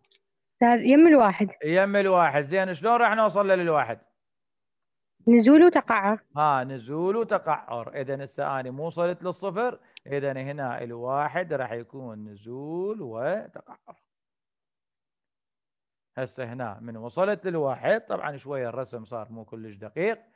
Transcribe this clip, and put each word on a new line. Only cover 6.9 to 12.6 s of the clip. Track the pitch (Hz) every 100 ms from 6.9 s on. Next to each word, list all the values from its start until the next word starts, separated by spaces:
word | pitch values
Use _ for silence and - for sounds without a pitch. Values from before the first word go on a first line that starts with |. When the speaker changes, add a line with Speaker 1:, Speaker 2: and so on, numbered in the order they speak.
| 151 180 220
Speaker 2:
وتقعر. | 220 202 160 147 - 120 113 143
إذا | 135 139
هسه | 139 - 143 135
أنا | 127
مو | 131 165
وصلت | 165 175 180
للصفر، | 180 170 196 180 247 - _ _ 135
إذا | 143 139
هنا | 131 135 147 131 123
الواحد | 120 117 123 139 151 160 175
راح | 143 127
يكون | 120 117 139 127 107
نزول | 107 101 110 131